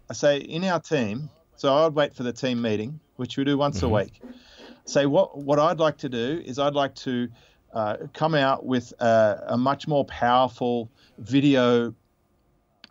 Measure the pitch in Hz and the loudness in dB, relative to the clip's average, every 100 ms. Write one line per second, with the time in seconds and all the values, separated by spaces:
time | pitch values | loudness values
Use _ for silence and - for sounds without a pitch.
0 | - - 147 143 - 160 190 170 - 156 | -16 -2 0 0 -2 -6 -2 -2 -2 -2
1 | 107 110 151 _ _ _ 143 139 165 151 | -2 -4 -10 _ _ _ 2 4 4 2
2 | 147 - 123 117 131 120 117 107 110 151 | -2 -2 -8 -4 -4 -2 0 -2 -4 -10
3 | _ - 123 - 139 143 143 147 123 107 | _ -12 -8 -4 0 0 0 0 0 0
4 | 95 - - - - - - - - 147 | -2 -8 -20 -20 -20 -20 -20 -20 -4 0
5 | 143 156 190 143 143 147 156 170 160 147 | 2 2 0 -2 -2 2 2 2 0 -2
6 | 139 123 120 165 - 123 143 143 139 - | -6 -4 -4 -4 -6 -2 0 0 -2 -4
7 | - 123 120 117 _ _ _ 117 107 110 | -6 -4 -4 -8 _ _ _ -6 -4 -4
8 | 147 - 156 156 135 135 - 127 120 - | -10 -4 0 2 2 0 -2 -4 -4 -2
9 | 117 113 110 101 - 120 131 143 - 147 | 2 4 4 2 -4 -2 0 -2 0 -2
10 | 127 - 120 123 127 123 123 120 117 _ | -2 -2 2 4 2 0 -4 -4 -6 _
11 | _ - 104 135 143 135 123 120 117 113 | _ -18 -2 2 4 4 4 4 0 -6
12 | _ _ _ _ _ _ _ _ - | _ _ _ _ _ _ _ _ -20